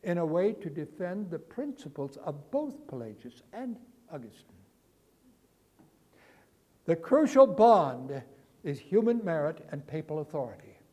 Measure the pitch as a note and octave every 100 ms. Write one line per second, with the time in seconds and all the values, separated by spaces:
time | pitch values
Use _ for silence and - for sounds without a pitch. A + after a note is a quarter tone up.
0 | - F3 E3 E3 G3 A3 F3+ C#3+ D3+ -
1 | F3+ F#3+ G3+ E3 - - C#4+ - D#3 C#3
2 | C#3 - - D3 - C4+ D4+ C#4 - C3
3 | A2+ G#2 A#3+ - - G#3+ B3+ A3+ - -
4 | _ D3+ A2+ - - - - _ _ _
5 | _ _ _ _ _ _ _ _ - _
6 | _ _ - - _ _ _ _ - E3
7 | - C4+ D#4 C4+ C4+ F#3 A3+ G#3+ D3 B2
8 | C3 C3+ - - _ _ - C#3+ - F#3+
9 | A#3 A#3 G3+ D#3+ D3 E3 - D3 C#3 D#3
10 | D3+ D3+ D3 D#3 B2 F#2+ - - _